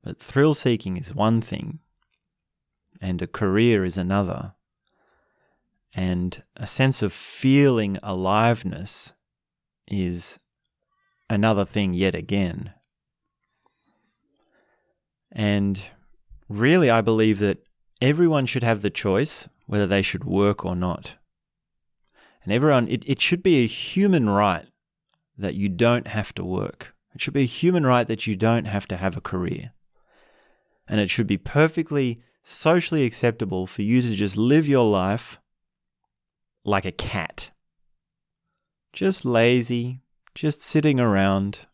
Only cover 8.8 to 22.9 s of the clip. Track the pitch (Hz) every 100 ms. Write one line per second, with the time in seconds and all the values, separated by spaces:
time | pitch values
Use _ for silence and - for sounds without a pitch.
8.8 | 95 - - _ _ _ _ _ _ _
9.8 | _ 101 90 87 - - _ _ _ _
10.8 | _ _ _ _ _ - 110 101 98 110
11.8 | 98 87 95 82 - 101 92 - 95 _
12.8 | _ _ _ _ _ _ _ _ _ _
13.8 | _ _ _ _ _ _ _ _ _ _
14.8 | _ _ _ _ _ - 104 101 101 98
15.8 | - _ _ _ _ - _ 101 127 180
16.8 | 143 113 107 110 110 101 101 - _ _
17.8 | _ _ 127 151 175 151 127 131 117 110
18.8 | 98 - 104 95 151 - - _ - 104
19.8 | 98 98 92 95 - 92 101 101 92 90
20.8 | 90 85 - - _ _ _ _ _ _
21.8 | _ _ _ _ _ _ - 113 151 135
22.8 | 117